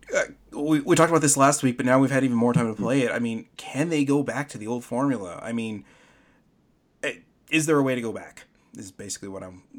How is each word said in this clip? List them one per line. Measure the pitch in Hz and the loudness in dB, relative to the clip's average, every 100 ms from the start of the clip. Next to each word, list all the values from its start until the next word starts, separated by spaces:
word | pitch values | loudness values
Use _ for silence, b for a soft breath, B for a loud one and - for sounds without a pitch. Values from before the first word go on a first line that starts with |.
| - 196 | -6 -4
uh, | - - _ | -4 -8 _
we, | - 147 156 | -6 0 0
we | 143 165 | 4 4
talked | 165 | 6
about | 165 | 4
this | 147 139 | 4 4
last | 135 143 | 4 4
week, | 131 120 | 0 0
but | 123 | 4
now | 131 | 4
we've | 135 | 4
had | 135 | 2
even | 131 117 | 0 2
more | 120 | 2
time | 120 117 | 2 0
to | |
play | 107 117 139 | -2 0 0
it. | 120 | 0
I | 120 | -2
mean, | 120 113 107 - | -4 -6 -10 -18
can | - 131 165 | -10 -4 -2
they | 156 139 | 0 2
go | 143 | 0
back | 139 117 143 | 0 -4 -8
to | 110 | -10
the | 104 | -8
old | 123 | -8
formula? | 120 120 139 120 92 85 | -6 -4 -2 -2 -6 -10
I | 107 | -8
mean, | 117 113 104 b b b b b b _ _ _ _ _ _ | -6 -6 -8 b b b b b b _ _ _ _ _ _
i-, | 147 - _ _ _ | -10 -10 _ _ _
is | 156 156 | 0 2
there | 151 | 4
a | |
way | 135 | 2
to | 123 | 0
go | 117 | -4
back? | 98 85 - - _ _ - | -8 -12 -20 -20 _ _ -18
Is | 101 | -16
basically | - 104 - 101 | -16 -12 -12 -10
what | 95 | -12
I'm, | 92 92 _ | -12 -16 _